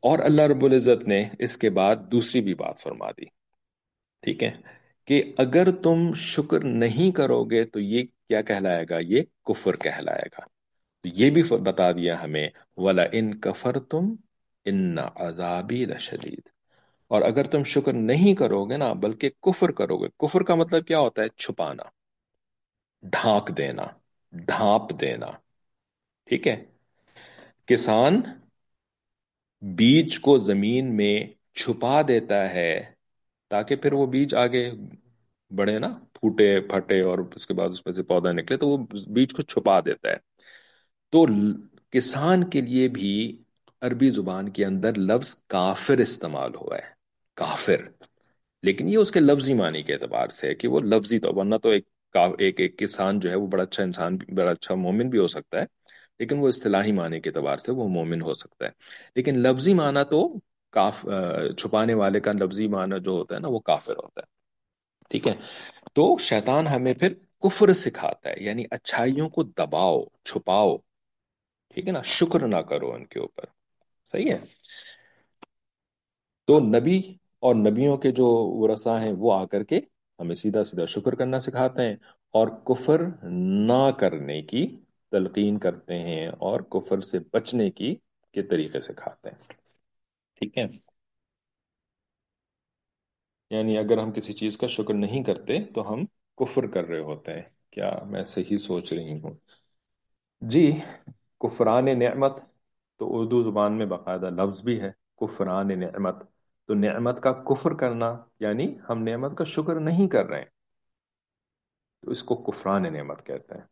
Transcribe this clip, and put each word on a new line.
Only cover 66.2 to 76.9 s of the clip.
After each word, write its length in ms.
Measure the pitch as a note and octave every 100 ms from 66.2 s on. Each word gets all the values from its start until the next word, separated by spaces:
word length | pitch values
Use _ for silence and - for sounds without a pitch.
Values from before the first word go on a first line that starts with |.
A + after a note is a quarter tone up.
शैतान 460 | - A2 G#2 C#3 D#3+
हमें 260 | C3+ B2+
फिर 260 | B2+ F#3 F3+ _ _
कुफ्र 300 | G3 - G#3
सिखाता 540 | F#3 - - - - -
है, 140 | -
यानी 200 | G2+ A2 A#2
अच्छाइयों 560 | B2 - - A#2+ C3+ D#3
को 160 | D#3+
दबाओ, 640 | D#3 - D#2 D2+ F#2 D2 - _ -
छुपाओ, 500 | - - F#2+ G#2 - _ _ _ _ _ _ _ _ _ -
ठीक 100 | F#3
है 60 |
ना, 100 | E3+
शुक्र 420 | - - E3 E3+ C3
ना 140 | F2+
करो 280 | D#2 C#2+ C2
उनके 260 | A#1 - -
ऊपर। 260 | - - - _ _ _ _ _ _
सही 160 | -
है, 180 | C4+ - - - - - - - _ _ _ _ - _ _ _ _ _ _ _ _ _ -
तो 100 | D3+
नबी 600 | A#2 G#2 C#3+